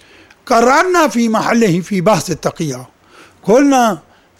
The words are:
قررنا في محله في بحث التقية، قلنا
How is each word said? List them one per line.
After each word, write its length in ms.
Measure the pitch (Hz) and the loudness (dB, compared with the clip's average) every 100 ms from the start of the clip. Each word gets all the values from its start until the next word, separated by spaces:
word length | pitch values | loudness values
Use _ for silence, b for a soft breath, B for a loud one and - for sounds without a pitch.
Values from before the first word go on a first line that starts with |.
| b b b b - | b b b b -2
قررنا 600 | 233 233 285 370 349 302 | 2 4 2 2 0 0
في 220 | 240 233 | 0 -2
محله 500 | 220 156 233 226 170 | -2 -2 0 0 0
في 220 | 175 190 | -2 -2
بحث 300 | 175 196 - | 0 0 -2
التقية، 560 | 156 - - 160 127 127 _ b b b b | -6 -6 -6 -8 -8 -14 _ b b b b
قلنا 560 | - 233 285 269 233 170 - b b b | 0 2 4 2 0 -2 -10 b b b